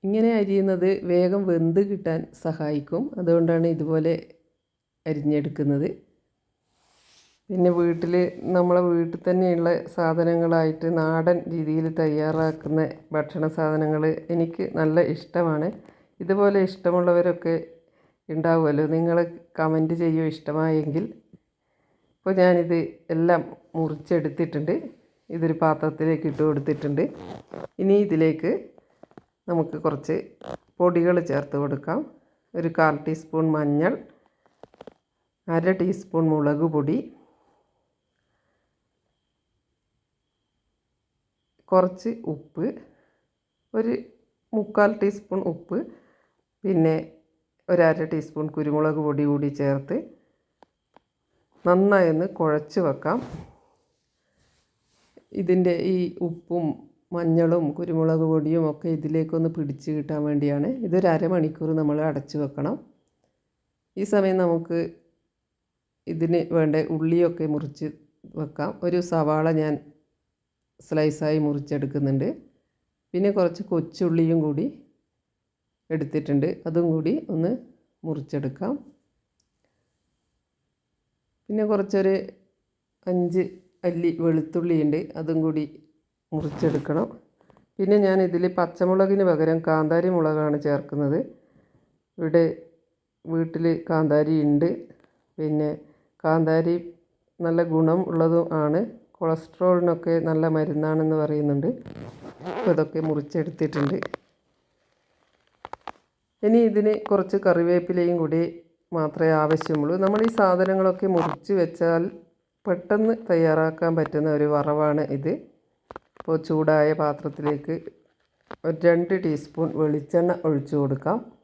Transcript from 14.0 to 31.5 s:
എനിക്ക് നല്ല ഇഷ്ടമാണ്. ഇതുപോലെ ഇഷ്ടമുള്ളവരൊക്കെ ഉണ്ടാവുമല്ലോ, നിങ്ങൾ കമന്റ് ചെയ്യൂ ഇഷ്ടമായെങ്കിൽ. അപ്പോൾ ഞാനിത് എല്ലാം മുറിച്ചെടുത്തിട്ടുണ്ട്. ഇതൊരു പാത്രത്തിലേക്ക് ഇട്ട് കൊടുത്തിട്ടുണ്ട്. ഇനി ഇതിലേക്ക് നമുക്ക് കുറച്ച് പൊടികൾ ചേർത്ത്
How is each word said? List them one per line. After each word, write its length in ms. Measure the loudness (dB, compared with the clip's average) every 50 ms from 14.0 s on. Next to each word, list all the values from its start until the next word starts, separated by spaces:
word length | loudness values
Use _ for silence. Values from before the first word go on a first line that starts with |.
| 0 0 0 -2 -4 -4 0
എനിക്ക് 320 | 0 0 -2 -2 -6 -8 -6 -2 0
നല്ല 260 | 0 2 4 2 2 2 0
ഇഷ്ടമാണ്. 560 | -6 -8 -6 -2 -2 0 0 0 0 -2 -4 -6 -8 -18 -20 -20 _ _ _ _ _ -4
ഇതുപോലെ 360 | -2 0 4 4 4 4 4 2 2
ഇഷ്ടമുള്ളവരൊക്കെ 880 | -2 -2 -2 2 2 4 4 4 4 4 4 2 0 -2 -2 -2 -2 -2 -4 -8 -18 -20 _ _ _ _ _ _ _ _ _ -8 -6
ഉണ്ടാവുമല്ലോ, 520 | -2 2 2 4 4 4 2 2 2 0 0 0
നിങ്ങൾ 200 | 0 0 2 2 0 0 -2 -4 -16 -20 _ _ -2
കമന്റ് 360 | 0 0 2 2 0 0 0 0 0
ചെയ്യൂ 240 | 0 0 0 0 -2 -4
ഇഷ്ടമായെങ്കിൽ. 720 | -6 -8 -6 -2 -2 0 2 0 0 0 -2 -4 -4 -4 -6 -10 -16 _ _ -20 -20 _ _ _ _ _ _ _ _ _ _ _ _ _ _ _ _
അപ്പോൾ 180 | _ -2 2 4 4
ഞാനിത് 360 | 6 6 4 2 2 0 0 0 -2 -8 -16 _ _ -2
എല്ലാം 260 | 0 4 4 4 2 2 -4 -14 -20 _ _ _ -4
മുറിച്ചെടുത്തിട്ടുണ്ട്. 960 | -4 -4 -4 -8 -4 -2 -2 0 0 -2 -2 -2 -4 -4 -2 -6 -4 -2 -4 -4 -4 -10 -18 _ _ _ _ _ _ _ -6 -2
ഇതൊരു 200 | 0 0 0 2 2
പാത്രത്തിലേക്ക് 640 | 2 2 2 -2 -4 -2 -2 0 0 0 0 -2 -4 -2
ഇട്ട് 80 | 0 0 0
കൊടുത്തിട്ടുണ്ട്. 540 | 0 0 -2 -2 -4 -2 -2 -4 -2 -2 -2 -2 -4 -10 -16 -16 -16 -18 -16 _ -16 -16 -16 -16 _ -2 2
ഇനി 140 | 4 4 4 4
ഇതിലേക്ക് 460 | 2 2 2 4 2 2 0 -2 -4 -4 -4 -6 -12 _ -20 _ _ _ _ -20 _ _ -20 _ _ _ _ _ -4
നമുക്ക് 280 | -2 -2 -2 -2 -4 -4 -2
കുറച്ച് 300 | -2 -4 -2 -6 -4 -4 -4 -6 -8 -18 _ -16 -14 -14 -14 _ _ _ _
പൊടികൾ 380 | 2 4 4 4 2 4 2 2 2 0
ചേർത്ത് 260 | -2 -2 -2 -2